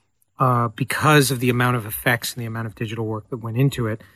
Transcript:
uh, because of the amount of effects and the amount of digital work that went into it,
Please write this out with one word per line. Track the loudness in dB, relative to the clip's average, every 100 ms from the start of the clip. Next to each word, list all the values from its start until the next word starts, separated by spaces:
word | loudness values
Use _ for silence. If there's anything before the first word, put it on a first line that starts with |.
| _ _ _ 0
uh, | 2 2 0
because | -4 -4 0 6 6 4
of | 2
the | 0
amount | 2 2 0
of | -4
effects | -4 -2 -2 -4
and | -8
the | -8
amount | -8 -8
of | -8
digital | -8 -6 -6
work | -6 -8
that | -10
went | -6 2
into | 2 2 -4
it, | -6 -12